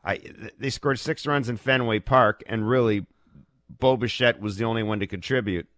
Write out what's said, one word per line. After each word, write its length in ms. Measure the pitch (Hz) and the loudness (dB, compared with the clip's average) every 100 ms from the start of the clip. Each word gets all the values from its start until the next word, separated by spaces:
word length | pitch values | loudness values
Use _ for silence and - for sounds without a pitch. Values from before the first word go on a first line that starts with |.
I, 140 | 101 98 | -6 -6
th-, 360 | - - 113 _ | -8 -18 -18 _
they 100 | 131 | -6
scored 300 | - 143 131 | -4 -2 -2
six 260 | 151 147 151 | -4 -6 -2
runs 240 | 143 120 | -2 -2
in 80 | 117 | -4
Fenway 420 | 131 131 120 107 | 0 0 2 -2
Park, 440 | - 127 107 - - | 2 4 4 2 -4
and 240 | 110 107 | -2 2
really, 360 | 127 117 104 - _ _ - _ _ _ | 2 4 0 -4 _ _ -20 _ _ _
Bo 280 | - 131 127 | 0 2 4
Bichette 420 | 113 - 123 117 | 0 2 2 2
was 180 | 104 98 | -4 -2
the 80 | 113 | -2
only 180 | 113 | 0
one 160 | 107 107 | 0 -2
to 80 | 98 | -4
contribute 600 | 98 - 127 104 90 80 | -6 -2 -2 0 -4 -6